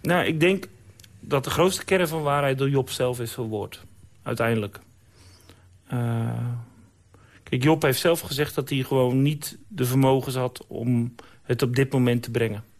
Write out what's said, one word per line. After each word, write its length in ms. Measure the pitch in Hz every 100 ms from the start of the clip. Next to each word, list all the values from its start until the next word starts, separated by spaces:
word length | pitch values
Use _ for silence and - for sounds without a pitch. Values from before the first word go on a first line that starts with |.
| 143
Nou, 180 | 175 101
ik 140 | 160
denk 280 | 175 196 - - - - - -
dat 240 | - 139
de 60 | 131
grootste 360 | 151 180 190 -
kern 220 | 190 170
van 140 | 160
waarheid 360 | 143 143 139 131
door 120 | 139
Job 200 | 139 127
zelf 300 | - 127 123
is 120 | 113
verwoord. 520 | - 113 107 98 - - - - -
Uiteindelijk. 560 | - 117 117 113 101 - - _ _ _ - - - - - - _
Eh, 500 | 123 117 117 117 117 120 120 - - - _ _ - - -
kijk, 200 | - 127
Job 180 | 139 156
heeft 180 | 151 131
zelf 200 | 170 170
gezegd 360 | - 139 147 -
dat 140 | 131
hij 140 | 139
gewoon 380 | 127 135 123 131
niet 360 | 143 147 - - -
de 180 | 190 123
vermogens 500 | 135 131 135 131 127
had 300 | 123 - -
om 480 | - 117 120 120 - - -
het 180 | - 120
op 140 | 127 123
dit 160 | 135
moment 300 | 135 123 120
te 80 | 117
brengen. 320 | 117 113 104 -